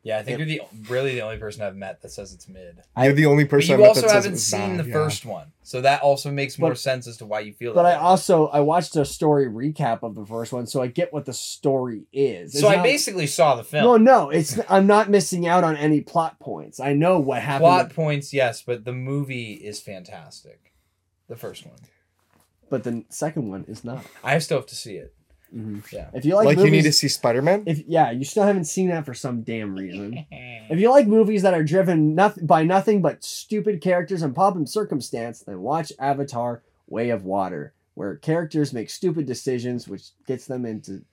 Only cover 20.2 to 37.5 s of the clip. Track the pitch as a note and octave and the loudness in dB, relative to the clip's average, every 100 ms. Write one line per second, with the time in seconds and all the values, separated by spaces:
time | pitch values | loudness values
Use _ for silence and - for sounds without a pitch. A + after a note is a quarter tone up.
20.2 | C#2+ - B1+ A1 _ _ _ _ _ _ | -20 -20 -20 _ _ _ _ _ _ _
21.2 | _ A#2 G#2 F2+ - A#1+ - _ _ _ | _ -16 -16 -18 -20 -20 -20 _ _ _
22.2 | _ _ _ _ _ C3 A#2+ A#2+ - - | _ _ _ _ _ -6 -4 -8 -10 -8
23.2 | D3+ D#3 A2+ F#2+ E2 G#2+ A#2 B2+ - - | -6 -6 -8 -10 -14 -16 -14 -14 -16 -12
24.2 | A#2+ D3 D#3 D3 - - A#2 F2+ B1+ _ | -2 -2 -2 -6 -6 -16 -14 -16 -18 _
25.2 | _ _ _ A#2 A2 G#2 - G2+ - B2+ | _ _ _ -14 -12 -12 -14 -16 -12 -4
26.2 | C#3 F#3+ F3 F3 F#3 D#3 D3+ D3 C#3+ - | 0 4 6 6 8 8 6 2 0 0
27.2 | B2 A#2+ D3 G3+ G3+ D#3 D3+ E3 C3+ A#2+ | 0 2 2 0 0 -6 -2 2 2 0
28.2 | C#3 - G3+ G3 D#3 - F#3 E3 D3 A#2+ | -4 0 2 0 -2 -2 -2 -2 -6 -8
29.2 | C3+ A#2+ A2+ A2+ G#2 F#2+ F#2+ F#2 G2+ B2 | -8 -8 -6 -6 -6 -8 -10 -10 -10 -12
30.2 | D3+ C#3 B2 A#2+ - D#3+ A3 C4+ A3+ A3 | -14 -18 -18 -20 -6 2 6 6 6 4
31.2 | G#3+ G#3+ F#3+ F3+ D#3 F3+ F#3 E3 D3+ D#3 | 4 4 2 2 2 2 2 4 2 4
32.2 | G#3 G#3 D#3+ E3 D#3+ F#3+ F#3+ G#3 D#3 - | 2 2 2 2 4 2 2 2 0 -4
33.2 | - - - G#3+ G#3 G3 F3+ F3+ E3+ F#3 | -14 -14 -6 -4 -2 -2 0 0 -2 -4
34.2 | D#3 B2+ G3 F#3 C3+ G#3+ G3+ D3+ A#2+ A#2+ | -4 0 0 0 -4 -4 -4 -6 -6 -8
35.2 | A#2 A#2 - F#2+ G2+ D#3 D#3 - C3+ C#3 | -10 -12 -16 -10 -6 -6 -6 -6 -4 -4
36.2 | C3+ A#2+ A#2+ A#2+ _ _ _ G#2 A#2 A2+ | -4 -6 -6 -8 _ _ _ -6 -4 -4
37.2 | F#2+ G2 F#2 | -4 -4 -4